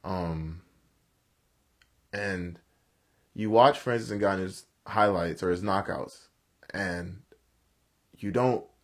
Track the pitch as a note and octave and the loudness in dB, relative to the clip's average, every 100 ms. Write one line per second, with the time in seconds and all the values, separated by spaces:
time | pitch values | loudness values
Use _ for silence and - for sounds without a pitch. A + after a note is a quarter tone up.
0 | F#2 F#2 E2+ D#2+ D#2 E2 - _ _ _ | -6 -4 -4 -4 -6 -10 -16 _ _ _
1 | _ _ _ _ _ _ _ _ _ _ | _ _ _ _ _ _ _ _ _ _
2 | _ G2+ G2+ F#2+ F2 E2+ _ _ _ _ | _ -8 -4 -4 -6 -10 _ _ _ _
3 | _ _ _ - G#2+ A2 C3 D3 - A#2+ | _ _ _ -6 2 6 6 6 -2 -4
4 | A2 G2+ G2+ F#2+ F#2+ F#2+ - _ - A2 | -4 0 0 2 -4 -8 -20 _ -4 4
5 | G#2 F#2 E2+ D#2+ F2+ F2 G2+ F#2+ G2 F#2 | 4 4 0 -2 0 0 0 0 0 -6
6 | - - - _ _ _ - - F#2+ F2 | -8 -12 -20 _ _ _ -12 -6 -4 -4
7 | F2+ F#2+ - - _ _ _ _ _ _ | -8 -12 -20 -20 _ _ _ _ _ _
8 | _ - G2+ G#2+ B2+ A#2 - _ | _ -10 -2 2 2 0 -6 _